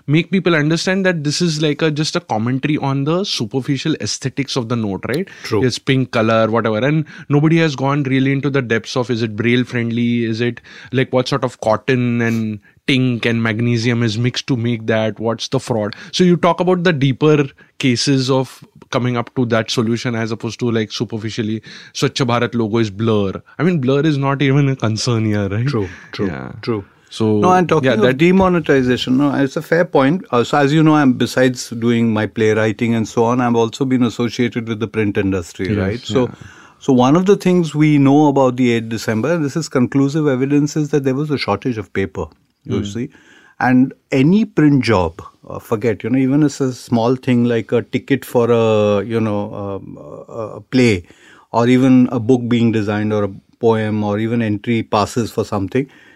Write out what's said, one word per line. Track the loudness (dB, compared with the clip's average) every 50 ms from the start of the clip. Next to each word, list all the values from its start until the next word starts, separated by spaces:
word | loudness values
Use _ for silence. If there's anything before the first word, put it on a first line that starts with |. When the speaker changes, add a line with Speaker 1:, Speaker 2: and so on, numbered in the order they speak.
| _
Speaker 1:
make | 0 0 0 0 0
people | -2 0 0 2 2
understand | 2 2 0 0 -2 -2 -2 -2 0 0 0
that | 0 0 -2
this | -4 -2 0
is | 0 -2 0 0 0
like | -2 0 0
a, | -2 -2
just | 0 -2 -2 -4 -4
a | -6
commentary | -6 -4 -4 -4 -2 -2 -2 -2 -2 -2 -2 -2
on | -2 -2 -2 -2 -2
the | -2 -2 -2 -2
superficial | -4 -6 -6 -6 -6 -6 -6 -4 -4 -4 -4 -4 -4 -4
aesthetics | -4 -4 -6 -8 -6 -8 -6 -6 -6 -6 -4 -4
of | -6 -4 -2
the | -2
note, | -2 -2 -4 -4 -4 -4 -4
right? | -4 -4 -6 -8 -10 -16
Speaker 2:
True. | -8 -4 -2 0 0
Speaker 1:
It's | 0 -2 -2
pink | -2 0 0 0 0 0
color, | 0 0 0 2 2 2 2 2
whatever. | 0 0 0 0 0 0
And | 0 0 0 0 -2 -4 -10 -16 -6 0
nobody | 0 2 4 4 4 2
has | 2 0 0
gone | -2 -2 -2 0 0 0
really | 0 0 0 2 2
into | 0 0 -2 -2
the | -2 -2
depths | -2 0 -2 -2 -2 -4 -4
of, | -4 -2 -2
is | -2 -2 -2
it | -4 -2
braille | 0 2 2 2 2 0
friendly? | -2 -4 -4 -4 -2 -2 -2 0 0 0 0 -2
Is | -2 -2 -2
it, | -2 -4 -4 -6 -12 -20 -20 -20 -12 -4
like, | -2 -2 0 0
what | 0 0 0 0
sort | -2 -2 -2
of | -4 -4 -2
cotton | 0 0 0 2 2 0 0 0 0 0 0 0
and | 0 0 0 -2 -2 -4 -6 -8 -12 _ _ _ _ 0
tink | 0 2 2 2 0 0 0
and | 0 0 0
magnesium | 0 0 0 0 0 0 0 0 0 0 0 0 0
is | 0 0 -2
mixed | -2 -2 -2 -4 -4
to | -4 -4
make | -2 -2 -2 -4 -2 -2
that? | -2 0 0 0 -2 -4 -4
What's | -4 -4 -4 -4 -6 -4
the | -4 -4
fraud? | -4 -2 -2 -2 -2 -4 -6 -10 -14 -8
So | -2 2 4
you | 4 4 4
talk | 4 2 2 2
about | 2 0 0 2 2
the | 0 0
deeper | 2 0 0 0 2 2 4 4 2 0 -2 -8 _ -20 _ _ -4
cases | -2 0 0 0 0 0 0 0 0 0
of | 0 0 -2 -4 -8 -16 -20 -20 _ -20 -10 -6
coming | -4 -2 -2 0 -2 -4
up | -4 -4 -4 -4
to | -2 0
that | 0 0 0 0
solution | -2 -2 0 0 -2 -2 -4 -4 -4
as | -4 -4 -6
opposed | -6 -8 -8 -10 -8 -4
to, | -4 -2
like, | 0 -2 -2 -4
superficially, | -6 -6 -6 -6 -6 -8 -8 -8 -6 -6 -4 -4 -6 -6 -8 -12 -20 -20 -20 -16 -6
Swachh | -4 -4 -4 -2 -2 -2 0
Bharat | 0 0 0 -2 -2
logo | -2 -2 0 0 0
is | -2 -2
blur. | -4 -2 -2 0 0 0 0 -2 -4 -8 -14 -14 -6 -2
I | -2
mean, | 0 0 0
blur | 0 0 0 2
is | 2 0 0 0
not | 0 0 0 0 2
even | 2 2 2 2 2
a | 0
concern | 0 -2 -2 -2 -2 -2 -2 0 0 0
here, | 0 0 0 -2 -2
right? | -2 -2 -2
Speaker 2:
True, | -2 -2 -2 -4 -6 -8 -14 -18 -16
true, | -8 -6 -6 -4
Speaker 1:
Yeah. | -4 -6 -10 -12 -14 -8
Speaker 2:
true. | -6 -4 -4 -4 -6 -10 _ _ _ _
Speaker 1:
So, | -6 -2 0 2 2 4
Speaker 2:
No, | 4 4 4
and | 4 4 4
talking | 2 2 4
Speaker 1:
yeah, | 2 4
Speaker 2:
of | 4
Speaker 1:
that | 4 4 4 4
Speaker 2:
demonetization, | 4 4 4 4 4 4 2 2 2 2 2 2 4 2 0 0 0 0 0
no, | 2 2 2 2
it's | 0 -2 -2 -2
a | -6
fair | -4 0 0 0 0
point. | 2 2 2 4 4 2 0 -2 -2
Uh, | 0 0 0
so | 2 2 2
as | 2 2 4
you | 4 4
know, | 4 4
I'm, | 4 4 4 2
besides | 2 0 -2 0 2 2 2 2 -2 -8 -12
doing | -8 -4 0 0 2 2 2 0
my | 0 0 -2 -2
playwriting | -2 0 0 2 2 2 2 0 0 -2 -2 -2 0
and | 0 -2 -2
so | 0 0 2
on, | 2 2 0
I've | 0 0 2
also | 0 0 0 -2 -4 -2
been | -2 0 0 0
associated | 0 -2 -2 -4 -4 -2 -2 -2 -2 -2 -6 -6 -6
with | -6 -6
the | -6 -6
print | -4 -2 -2 -2 0 -2
industry, | -2 -2 -2 -4 -6 -8 -10 -8 -4 -2
Speaker 1:
Yes, | -2 -2
Speaker 2:
right? | -2 -2 -4 -6
So, | -6 -4 -2 0 0
Speaker 1:
yeah. | -2 -4 -10 -20 -20 -20 -20 -20 -20 _ _
Speaker 2:
so | -2 2
one | 2 4 4 4 4
of | 4 4
the | 4 2 2
things | 2 2 2 2 2 0 0
we | 0 2 4 4 4
know | 4 6 6 6 4 4
about | 4 4 2 2 2 2
the | 2 2 2
eighth | 0 -2 -4
December, | -6 -6 -4 -4 -2 -2 -2 -2 -2
and | -2 -2
this | -4 -4
is | -6 -6 -4
conclusive | 0 0 0 2 2 2 2 2 0 0 0 0
evidence, | 0 0 0 0 2 2 0 0 -2
is | -4 -4 -2
that | -2 0 0
there | 0 -2
was | -2 -2 -4
a | -4 -4
shortage | -2 -4 -4 -4 -4 -4 -6 -6
of | -8 -8 -6
paper, | -6 -6 -4 -6 -8 -8 -10 -10 _ _ _ _ _ _
you | -6 -6 -6
Speaker 1:
Mm. | -6 -6 -8
Speaker 2:
see. | -8 -10 -10 -12 _ _ _ _ -20 _ _ _ -2
And | 0 2 4 4 4 2 -2 -8 _ _
any | 0 2 4 4 4 2 0
print | 0 0 2 4 4 4 4 4
job, | 2 2 2 2 0 -4 -8 -14 -20 -20 _ -18 -14
uh, | -14 -14
forget, | -6 -6 -4 -2 -2 -2 -4 -4 -4
you | -2
know, | 0 0
even | 2 2 2 2 2
it's | 2 0 0
a | -2 -4 -4
small | -6 -4 -2 0 0 2 2 0
thing | 0 0 0 2 2 2
like | 2 0 -2 -2 -2
a | -2 -2 -2
ticket | -2 -4 -6 -2 -2 -2 -2 -2
for | -2 0 0 2 4
a, | 4 2 4 4 2 2 2 2 2 0 0
you | -2 -2 -2
know, | -2 -2 -2 -4 -6 -8 -8
um, | -10 -10 -8 -10 -10 -12 -14 -18 -18
a, | -18 -18 -18 -18 -18 -14 -12 -12 -12 -12 -12 -16
a |
play, | -10 _ 0 2 4 4 2 0 -2 -8 -18 _ _ -20 -20 -20 _ _ -2
or | 0 2 4
even | 4 4 6 6 6 6 6 4
a | 2 0
book | 0 2 2 2 2 0
being | 0 2 2 2 2
designed, | 0 0 -2 -2 -2 -2 -2 0
or | 0 -2
a | -2 -6 -10 -20 _ _ _
poem, | 2 2 2 2 0 -2 -2 -2 -2
or | -2 -2 -2
even | -2 -2 0 0
entry | 0 0 -2 -2 -2 -2 -2 -2 0
passes | 0 2 2 2 2 0 -4 -4 -4
for | -4 -4 -4
something, | -2 -4 -4 -4 -2 -2 -2 -4 -4 -8 -20 -20 -20 _